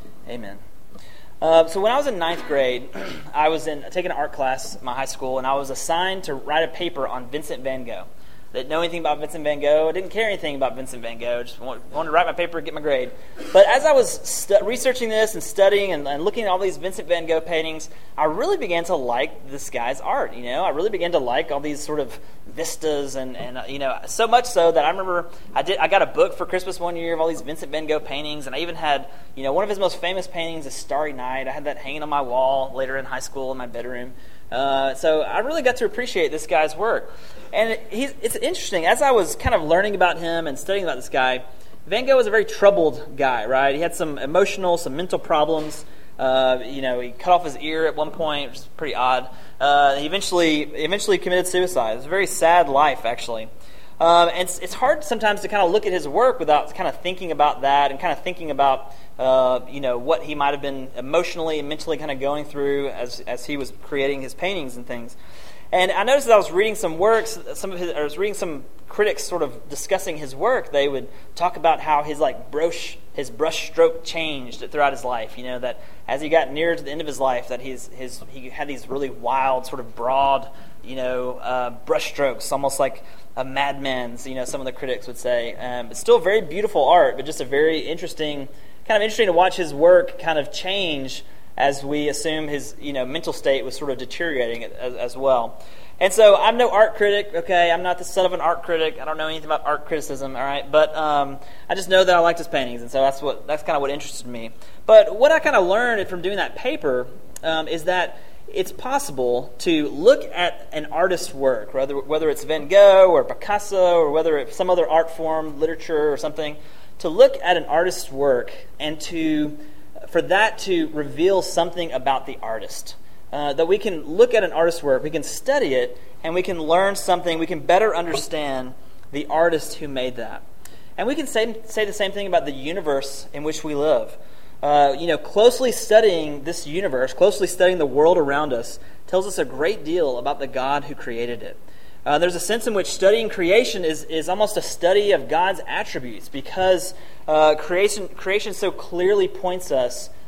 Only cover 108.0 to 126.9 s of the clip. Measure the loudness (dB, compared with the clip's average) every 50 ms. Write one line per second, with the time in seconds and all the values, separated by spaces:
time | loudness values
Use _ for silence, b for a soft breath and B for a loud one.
108 | 0 -2 -4 B B B B B B B -4 -4 -4 -4 -4 -8 -4 -2 -2 -2
109 | -2 -2 -4 0 0 2 2 0 -2 -4 -8 -4 0 2 2 2 2 -2 -2 4
110 | 6 6 6 6 4 -6 -4 -2 -2 -2 -2 -4 -10 -8 -6 -8 -6 -4 0 0
111 | 2 2 2 0 -2 -6 -4 0 2 2 2 2 -2 -4 -2 -2 -2 -2 -2 -6
112 | -2 -2 -2 0 2 2 0 0 -2 -2 -2 -2 -2 4 8 10 10 12 12 10
113 | 10 10 8 6 4 2 -2 -6 -4 -2 -2 -2 -2 -2 2 4 4 6 6 6
114 | 4 4 4 2 2 2 2 0 0 -4 -4 -2 2 2 4 4 4 4 4 4
115 | 4 2 -2 -4 -2 -2 -2 -2 -4 -4 -4 -2 -2 -2 -2 -4 -4 -2 0 2
116 | 2 2 0 0 -2 -4 -4 -4 -6 -6 -6 -8 B B B B B B B B
117 | -4 -2 6 8 8 8 8 2 2 2 2 2 2 0 2 2 2 2 0 -4
118 | -6 -8 -4 0 4 4 4 4 2 -4 -8 -10 -10 -10 -8 -6 -6 -6 -6 -6
119 | -8 -8 -4 -2 0 0 2 0 0 -2 -4 B B B B B B B B -10
120 | -10 -2 -2 -2 0 2 4 4 4 2 0 -4 -4 -2 0 0 0 -2 -2 -6
121 | -6 -6 -2 2 2 4 4 4 2 0 0 0 0 0 -2 -6 -6 -4 -4 -2
122 | 0 0 0 0 -2 -6 -10 -10 -6 -6 -6 -6 -8 -10 -10 -10 -10 -10 -10 -10
123 | b b b b b b -6 -4 -2 -2 2 2 4 4 4 2 2 -2 -4 -4
124 | -6 -4 4 4 6 6 6 2 2 2 2 2 2 2 2 0 2 2 2 2
125 | 2 0 -2 -4 -4 -4 -8 -6 -2 0 2 2 2 2 2 2 0 0 -4 B
126 | B B B B -6 -2 -2 -2 -2 -2 -4 -4 0 2 4 4 4 2